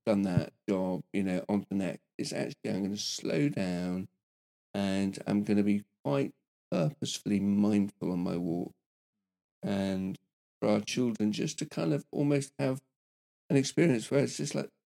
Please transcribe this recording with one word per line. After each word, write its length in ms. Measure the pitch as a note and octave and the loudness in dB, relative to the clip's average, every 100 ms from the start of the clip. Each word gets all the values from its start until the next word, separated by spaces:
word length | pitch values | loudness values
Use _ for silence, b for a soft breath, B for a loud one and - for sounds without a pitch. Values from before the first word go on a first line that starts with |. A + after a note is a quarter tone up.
| - | 0
done 180 | G2+ | 0
that 300 | G2 F2 - - - | 2 2 0 -4 -2
job, 360 | G2 F#2 F2+ - | 0 0 -2 -4
you 80 | G2 | -2
know, 220 | F#2+ F2+ - | 0 -2 0
on 140 | G#2 | -2
to 60 | F#2+ | 0
the 60 | G2 | -2
next. 240 | F2+ - _ - | -2 -6 _ -10
It's 140 | - | -6
actually, 360 | - - D3+ - | -4 -6 -6 -4
I'm 100 | G3+ | -2
gonna 140 | F#3+ G3+ | -2 -4
slow 520 | - - - - D3 | -6 -6 -2 0 0
down 580 | C#3 F#2+ F2 F2+ F2+ F#2 _ _ _ _ _ _ | 0 -2 -2 -2 -4 -6 _ _ _ _ _ _
and 460 | G2+ G2 G2 G2 G2 - | -2 0 0 0 -2 0
I'm 160 | G#2 | 0
gonna 200 | G#2 G#2 | 2 4
be 200 | G#2 G2+ - _ | 4 2 -2 _
quite 300 | C3+ C#3 C#3 - _ _ _ | -2 0 -2 -6 _ _ _
purposefully 680 | F3+ D#3 - - - - G#2 | 0 0 -2 -6 -6 0 2
mindful 720 | G2 G2+ G2+ G#2 G2+ - F2 | 2 4 4 4 2 -2 -4
on 80 | F2+ | -2
my 180 | F2+ F2+ | -2 -2
walk. 340 | F2 E2+ - - _ _ _ _ _ _ _ _ | -2 -2 -4 -10 _ _ _ _ _ _ _ _
And 540 | - G2 G2 F#2+ F#2+ F#2 _ _ _ _ | -4 -2 0 -2 -4 -6 _ _ _ _
for 100 | A2 | 2
our 100 | G#2 | 2
children, 520 | G#2 - B2 A2 G#2+ | 0 0 0 0 0
just 280 | G#2+ D#3+ - | 0 -4 -4
to 60 | D#3 | -8
kind 280 | - E3 | -4 -2
of 120 | D3 - | -2 -2
almost 420 | - C#3+ C#3+ C#3 - | -2 2 2 0 -2
have 220 | C#3 C3 - _ _ _ _ _ - | -2 -2 -8 _ _ _ _ _ 2
an 80 | C#3 | 2
experience 520 | C3+ - C3 B2 A2 | 4 4 4 4 2
where 120 | C#3 | 0
it's 140 | C3 - | 0 -2
just 180 | D3 D3 | -4 -4
like, 140 | C#3 _ _ | -6 _ _